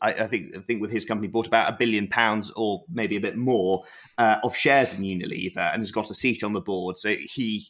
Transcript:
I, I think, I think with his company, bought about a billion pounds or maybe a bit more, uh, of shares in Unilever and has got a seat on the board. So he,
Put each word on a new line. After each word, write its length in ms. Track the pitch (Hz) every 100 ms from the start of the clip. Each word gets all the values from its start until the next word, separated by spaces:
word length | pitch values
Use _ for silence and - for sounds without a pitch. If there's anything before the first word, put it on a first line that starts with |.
I, 120 | 110
I 140 | - 110
think, 280 | 107 85 92
I 60 |
think 200 | 95 113
with 100 | 104
his 120 | 113
company, 240 | 98 110 101
bought 200 | 113 110
about 260 | 113 101
a 20 | 110
billion 320 | 120 107 98
pounds 420 | 120 113 107 101
or 320 | - 110 95 -
maybe 280 | 87 107 101
a 40 |
bit 140 | 101 107
more, 480 | 127 120 92 92 - - - -
uh, 200 | 117 107
of 120 | 120 -
shares 380 | 151 139 127
in 80 | 95
Unilever 720 | 98 92 - - 92 - 85
and 80 | 95
has 100 | 104
got 180 | 110 -
a 40 |
seat 300 | 104 131 113
on 100 | 107
the 80 | 104
board. 360 | 92 95 90 92
So 180 | 107 104
he, 520 | - - 117 107 -